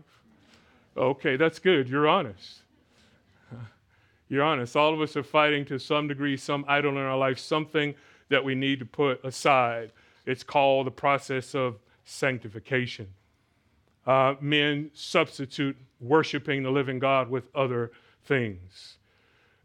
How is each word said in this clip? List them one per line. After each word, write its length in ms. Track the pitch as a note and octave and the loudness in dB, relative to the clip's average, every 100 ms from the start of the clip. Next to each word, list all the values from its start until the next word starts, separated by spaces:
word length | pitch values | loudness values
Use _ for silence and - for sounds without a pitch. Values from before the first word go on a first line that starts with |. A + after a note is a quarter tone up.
| - _ _ _ _ - _ _ _ - | -20 _ _ _ _ -20 _ _ _ -2
Okay, 400 | C3 C3 D#3+ C3+ | 0 0 0 2
that's 200 | D#3+ - | 0 2
good. 300 | F#3 E3 B2+ | 2 2 2
You're 200 | C#3 D3+ | 2 4
honest. 520 | F#3 C3+ F#2+ - - _ _ _ _ _ _ _ _ - A#2 A2+ _ _ _ _ _ - | 2 0 -10 -20 -20 _ _ _ _ _ _ _ _ -20 -16 -18 _ _ _ _ _ -4
You're 160 | C#3 | 0
honest. 320 | D3+ D3 A#2+ D3 | 2 0 0 2
All 180 | D3+ | 2
of 80 | D#3 | 2
us 140 | D3+ D3+ | -2 -4
are 80 | |
fighting 420 | B2+ D#3 D3+ D3 C#3 | 0 4 4 4 -2
to 140 | C3+ | -6
some 280 | - D3+ D3+ | 0 0 0
degree, 300 | C#3 C#3+ C3+ | -2 -2 -4
some 280 | - C#3+ C#3 | -2 -4 0
idol 240 | C#3+ C#3+ | 2 2
in 60 | C#3 | 0
our 200 | C3+ C3 | -2 0
life, 220 | C3+ C3 | 0 -2
something 560 | - D#3 D3+ D#3 D3 C#3 - - - | -2 -2 0 -2 -2 -6 -18 -20 -16
that 140 | B2+ | -8
we 120 | C3+ C3 | -6 -2
need 240 | C#3 C3+ | -2 -4
to 60 | A#2+ | -6
put 380 | - C#3+ B2 | -2 -2 -2
aside. 680 | C3 - D#3+ C3 A#2+ A#2 A2+ _ _ _ - | -6 -2 2 4 2 -2 -10 _ _ _ -6
It's 180 | C3 | -6
called 440 | - D3 C#3 C3+ B2+ | -2 2 4 4 0
the 40 | |
process 640 | A#2+ C#3+ C#3 - C3 B2 C#3+ | -2 0 0 0 -6 -4 -4
of 240 | B2+ G#2 _ _ - | -4 -4 _ _ -18
sanctification. 1040 | - C#3 B2+ A2+ G#2+ - B2+ B2 - G2 F#2+ _ _ _ _ _ _ _ _ - | -4 -4 -4 -10 -14 -4 -2 -2 -8 -14 -18 _ _ _ _ _ _ _ _ 2
Uh, 300 | C3 C3 C#3 | 4 4 0
men 500 | C#3+ D3 D3 D3 D3+ | 0 2 2 0 -6
substitute 840 | - - F3 D#3 - B2+ - C#3 C3+ - _ | -12 -2 0 0 -4 -10 -4 -4 -4 -14 _
worshiping 640 | A#2+ D#3 D3+ D3 D#3 C#3 | 2 2 4 -4 -4 -2
the 80 | C3 | 0
living 280 | C#3 C3+ B2+ | 0 0 -2
God 300 | C3+ C3+ A#2+ | 2 2 0
with 200 | B2+ - D3 | -4 -6 -2
other 360 | C3+ B2 A#2 - _ _ - | -2 -2 -6 -10 _ _ -2
things. 720 | C#3 A2+ F2+ F#2 - - - _ _ _ _ _ _ | 0 0 -6 -16 -20 -20 -20 _ _ _ _ _ _